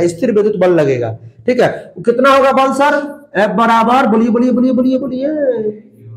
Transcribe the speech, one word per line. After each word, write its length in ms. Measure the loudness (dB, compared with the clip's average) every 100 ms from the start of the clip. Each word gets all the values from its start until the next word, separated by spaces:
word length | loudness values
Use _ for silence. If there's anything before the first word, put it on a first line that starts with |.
| 0
स्थिर 240 | 0 0
विद्युत 240 | 0 0 2
बल 140 | 2
लगेगा। 400 | 2 2 0 -4 -8 -14 -8 -2
ठीक 140 | 0
है, 80 | 0 -2 -12 -10
वो 60 |
कितना 320 | -6 0 2 4
होगा 160 | 4
बल 200 | 2 0
सर? 220 | 0 0 0 -4 -12 -8 -2
एफ 120 | -2
बराबर, 560 | 0 0 2 2 2 2
बोलिए, 220 | 2 2
बोलिए, 220 | 2 0
बोलिए, 220 | 2 0
बोलिए, 240 | 0 0 -2
बोलिए, 300 | -4 -6 -4 -2 -2 -2 -6 -8 -16 -20 -20